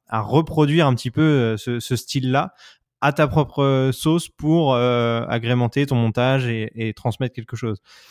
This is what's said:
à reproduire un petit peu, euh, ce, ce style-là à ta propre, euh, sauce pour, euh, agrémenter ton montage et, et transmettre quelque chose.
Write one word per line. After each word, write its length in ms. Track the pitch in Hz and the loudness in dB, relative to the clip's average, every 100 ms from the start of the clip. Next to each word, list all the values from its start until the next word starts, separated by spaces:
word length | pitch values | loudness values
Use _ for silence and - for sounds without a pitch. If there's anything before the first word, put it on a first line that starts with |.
| - | -8
à 120 | 110 | -6
reproduire 680 | 104 156 160 160 147 160 147 | 0 0 2 2 2 4 2
un 60 | 123 | 2
petit 160 | 123 | -2
peu, 80 | 151 | 0
euh, 340 | 156 143 117 110 | 2 2 2 -2
ce, 220 | - 120 | -4 -6
ce 160 | - | -4
style-là 600 | 120 - 139 127 135 180 - - _ _ - | -4 -4 -4 0 0 -2 -8 -20 _ _ -4
à 80 | 143 | -2
ta 140 | 147 147 | 2 0
propre, 380 | 151 143 - | 2 0 0
euh, 260 | 139 135 131 | 2 2 0
sauce 380 | 123 156 170 - | 0 0 0 -2
pour, 460 | - 147 170 147 | -6 0 2 2
euh, 500 | 123 123 120 117 117 - | 2 2 2 0 -2 -2
agrémenter 600 | 117 117 123 120 139 143 | -4 0 0 0 0 0
ton 100 | 127 | 2
montage 500 | 113 117 127 135 123 | 2 2 2 2 0
et, 240 | 113 110 113 | -4 -6 -6
et 180 | 110 | -6
transmettre 400 | - 123 - 127 | -4 -6 -4 -6
quelque 220 | - 113 113 | -8 -12 -6
chose. 240 | 117 101 _ - - | -6 -6 _ -20 -20